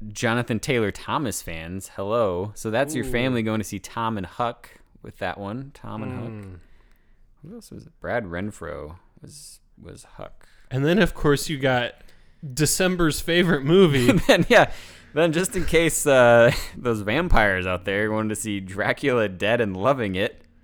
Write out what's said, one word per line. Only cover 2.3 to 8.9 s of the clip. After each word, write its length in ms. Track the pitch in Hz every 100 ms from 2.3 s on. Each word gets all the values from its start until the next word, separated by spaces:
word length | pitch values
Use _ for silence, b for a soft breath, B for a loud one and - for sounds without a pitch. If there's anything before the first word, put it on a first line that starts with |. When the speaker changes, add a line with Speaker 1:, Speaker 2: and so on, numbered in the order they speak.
| 87 101
Speaker 1:
So 160 | - 113
that's 240 | 110 143
your 100 | 131 -
Speaker 2:
Ooh. 40 |
Speaker 1:
family 300 | 120 131 123
going 180 | 110 110
to 40 |
see 140 | 104 101
Tom 400 | - 117 113 110
and 80 | 90
Huck 440 | - 120 123 - - _ _
with 160 | 113 -
that 200 | 92 -
one. 320 | 98 120 139
Tom 280 | - 110 110
and 100 | 107
Huck. 180 | 127 117
Speaker 2:
Mm. 280 | 107 98 90 - - _ _ _ _ _ _
Speaker 1:
Who 120 | 151
else 160 | 233 -
was 160 | - 113
it? 60 | _
Brad 260 | 87 117 95
Renfro 720 | 85 104 - 80 71 76